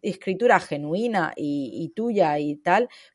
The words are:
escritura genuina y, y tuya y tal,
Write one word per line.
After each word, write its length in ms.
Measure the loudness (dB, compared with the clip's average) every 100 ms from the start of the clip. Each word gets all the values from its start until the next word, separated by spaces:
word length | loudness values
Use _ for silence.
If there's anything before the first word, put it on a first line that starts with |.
escritura 580 | -8 -6 -6 0 4 4
genuina 720 | 2 -8 -4 -4 -2 0 -2 -4
y, 360 | -4 -4 -4 -6
y 60 | -8
tuya 480 | -4 -2 2 2 2
y 160 | -2 -4
tal, 320 | 2 2 2 -6 -14